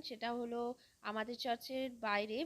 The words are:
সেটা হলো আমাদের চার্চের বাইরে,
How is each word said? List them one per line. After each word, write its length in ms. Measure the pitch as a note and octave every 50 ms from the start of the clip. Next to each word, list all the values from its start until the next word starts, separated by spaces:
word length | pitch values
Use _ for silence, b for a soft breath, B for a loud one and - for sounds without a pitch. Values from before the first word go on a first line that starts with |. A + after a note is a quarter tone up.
সেটা 280 | D4+ - B3 A3 A3+ A#3 A#3+ A#3+
হলো 220 | A#3+ A#3 A#3 A#3+ A#3+ A#3+ B3+ B B B B B
আমাদের 340 | - G#3 G#3+ A3 G#3+ A#3+ A#3+ A#3 -
চার্চের 460 | B3+ A#3 A#3 - - C4 C4 C4 C4 B3 A#3 A3+
বাইরে, 300 | G#3+ G3+ G3+ G#3+ G#3+ G#3+ C4 E4